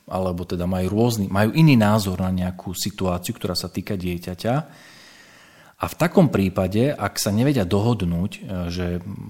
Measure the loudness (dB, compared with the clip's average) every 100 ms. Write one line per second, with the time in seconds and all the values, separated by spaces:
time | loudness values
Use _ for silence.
0 | -8 -4 -2 -4 -6 -4 -2 -2 0 2
1 | 2 2 0 2 2 6 6 8 6 4
2 | 2 -2 0 0 -2 -4 -8 -6 -6 -4
3 | -2 -2 -4 -6 -4 -4 -6 -8 -6 -4
4 | -4 -6 -8 -6 -2 -2 -4 -14 -20 -20
5 | -20 -20 -20 -20 -20 -20 -20 -8 -6 0
6 | 2 6 4 4 0 0 0 2 0 0
7 | -4 -4 -2 2 2 2 2 2 2 0
8 | 0 -2 -4 -6 -10 -8 -6 -4 -4 -6
9 | -8 -14 -14